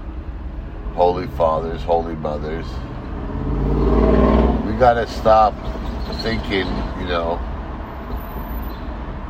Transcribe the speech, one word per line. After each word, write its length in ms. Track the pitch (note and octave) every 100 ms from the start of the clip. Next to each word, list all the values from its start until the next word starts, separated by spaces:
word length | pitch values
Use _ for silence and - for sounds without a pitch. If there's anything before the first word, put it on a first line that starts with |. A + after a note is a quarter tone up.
| - - - - - - - - E2+
holy 340 | F2 F2 F2+ F2
fathers, 560 | - E2 D#2+ E2 E2
holy 320 | - E2+ E2 D#2
mothers. 500 | D2+ D2 D2+ D#2+ - - - - - - - - - - - C#3+ - - - - - - - - -
We 140 | -
gotta 280 | B2 A#2 A2
stop 460 | - A2+ A2 G#2+ - - - - - - -
thinking, 460 | A2+ A2 - G2 F#2 G2 - -
you 60 | F#2
know, 280 | F2 E2 E2+ - - - - - - - - - - - - - - - - - -